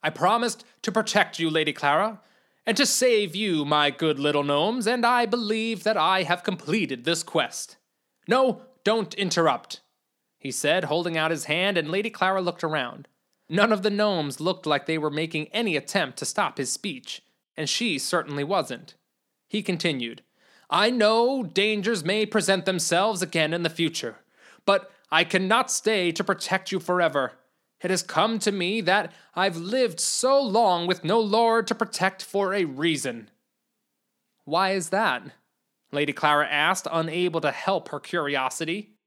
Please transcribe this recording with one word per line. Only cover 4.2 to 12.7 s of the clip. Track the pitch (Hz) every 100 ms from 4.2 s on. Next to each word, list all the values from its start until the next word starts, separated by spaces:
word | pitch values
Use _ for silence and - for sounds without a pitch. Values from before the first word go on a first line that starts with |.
| 147 147
gnomes, | 143 143 175 247 208
and | 247 233
I | 247 240
believe | 240 214 220 220 226
that | 208 214
I | 160 185
have | 165 180
completed | - 180 - 202 151 131
this | 123 170
quest." | - 165 123 - - - _ _ _ _ -
"No, | 247 262 - - _
don't | - 226 202
interrupt," | - 196 170 165 135 - - _ _ _ _ _ _
he | 139
said, | 127 147 175 160
holding | 156 175 165
out | 156
his | 160 -
hand, | 156 190 185
and | 151
Lady | 185 208
Clara | 208 185 190
looked | 175 170
around. | 160